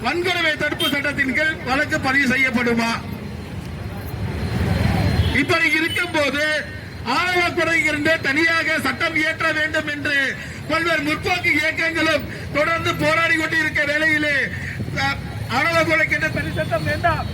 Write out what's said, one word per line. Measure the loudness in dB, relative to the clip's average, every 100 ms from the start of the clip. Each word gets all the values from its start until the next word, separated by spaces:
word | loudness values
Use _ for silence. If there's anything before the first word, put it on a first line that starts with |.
| -2
வன்கொடுமை | -2 0 0 0 0
தடுப்பு | -2 0 0
சட்டத்தின் | 0 -2 -2 0 2
கீழ் | 0 0 -2
வழக்கு | 0 0 0 2
பதிவு | 2 2
செய்யப்படுமா? | 2 2 2 2 2 0 -2 -6 -8 -8 -10 -10 -10 -8 -8 -8 -8 -8 -6 -4 -4 -2 0 0 2 2 4 4 4 4 2
இப்படி | 2 2 2 2
இருக்கும்போது | 0 0 0 2 2 2 0 0 -4 -10 -12 -8 -2 0
ஆணவ | 2 2 0 0
கொலைக்கு | 2 2 2 2 2 2 2
தனியாக | 2 4 2 2 0 -2
சட்டம் | -2 -2 0
இயற்ற | 0 0 0 0
வேண்டும் | 0 -2 -4 -4
என்று | 0 0 0 -4 -10 -12 -2
பல்வேறு | 0 2 0 0
முற்போக்கு | -2 -2 0 2 2
இயக்கங்களும் | 0 0 -2 0 0 0 -2 -8 -4 0
தொடர்ந்து | 0 0 0 0
போராடி | 2 2 2 2
கொண்டிருக்க | 2 0 0 0 0
வேளையிலே, | 2 2 2 2 0 -2 -4 -6 -6 -6 -2
அ, | -2 -2 -6 -8 -2 0
ஆணவ | 2 2 2
கொலைக்கென்று | 2 2 0 0 -2
தனி | -4 -2
சட்டம் | -2 -2 0
வேண்டாம் | 0 2 0 -2